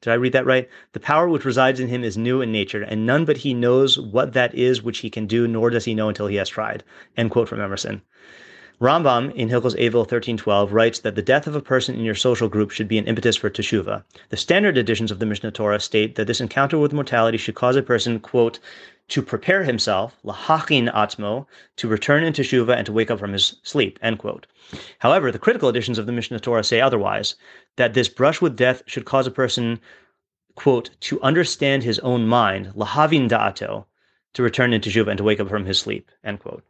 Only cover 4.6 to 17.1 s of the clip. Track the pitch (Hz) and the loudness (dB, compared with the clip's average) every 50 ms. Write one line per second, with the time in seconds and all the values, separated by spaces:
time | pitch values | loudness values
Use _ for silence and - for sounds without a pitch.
4.6 | 123 127 127 113 107 120 113 - - 110 - - 110 101 110 117 120 117 113 113 | 2 2 2 0 -2 -6 -8 -6 -10 -8 -8 -6 -4 0 0 2 2 2 0 2
5.6 | 110 120 120 117 104 - 113 107 107 107 104 - 104 101 101 101 95 - - - | 0 2 2 0 -2 -2 -2 0 0 -2 -2 -2 -4 -2 -2 -2 -2 -4 -4 -6
6.6 | 110 110 110 110 - _ - - - _ _ - 117 110 - 117 117 107 - 107 | -6 -6 -6 -10 -12 _ -20 -20 -20 _ _ -2 -2 0 2 0 0 0 -2 -6
7.6 | 104 98 98 98 - - 107 104 _ _ _ _ - - - - - - - - | -6 -6 -6 -6 -6 -8 -8 -10 _ _ _ _ -20 -20 -20 -20 -20 -20 -20 -20
8.6 | - - _ _ 117 127 147 170 170 143 123 117 123 143 - - 127 110 123 123 | -20 -20 _ _ 2 4 4 4 4 4 2 2 0 -2 -4 -4 -4 0 0 0
9.6 | 113 127 107 - 120 120 110 120 110 - - 120 113 - 117 107 - - 101 101 | 0 0 0 2 0 2 4 2 0 2 -2 -4 -2 -2 -6 -4 0 0 2 2
10.6 | 101 98 101 110 113 117 113 - - 113 98 98 101 95 127 147 143 - 147 147 | 2 2 4 4 4 4 2 0 -6 -6 -4 -4 0 2 2 2 2 -2 -6 -6
11.6 | 139 - 135 127 127 - 127 117 113 113 107 - - 131 120 107 117 107 - 107 | -4 0 0 0 0 -2 -6 -4 -4 -4 -4 0 2 0 2 2 0 0 2 0
12.6 | 107 101 - - 113 101 110 107 104 - 117 110 107 120 110 - - 107 - - | 0 0 -2 -6 -4 0 0 -2 0 0 -2 0 0 0 0 0 -2 -4 -4 -4
13.6 | 107 - - 107 98 101 101 104 - _ _ - - _ - 104 - - 170 190 | -4 -2 -2 -2 -2 -2 -6 -8 -8 _ _ -20 -14 _ -8 -8 -2 0 2 2
14.6 | 208 208 170 131 117 104 113 104 113 107 104 92 113 110 107 101 - 113 107 - | 2 2 2 0 0 0 -2 -2 -2 -6 -4 -4 -4 -4 -4 -4 -6 -10 -6 -2
15.6 | 110 104 104 104 - - - 110 107 110 - - 110 101 101 - 127 110 - - | 0 0 0 0 -2 0 0 0 0 0 -2 -6 -4 -2 -2 -4 -4 -4 0 0
16.6 | 139 139 165 160 147 147 147 147 139 - | 0 2 2 0 0 0 0 -2 -4 0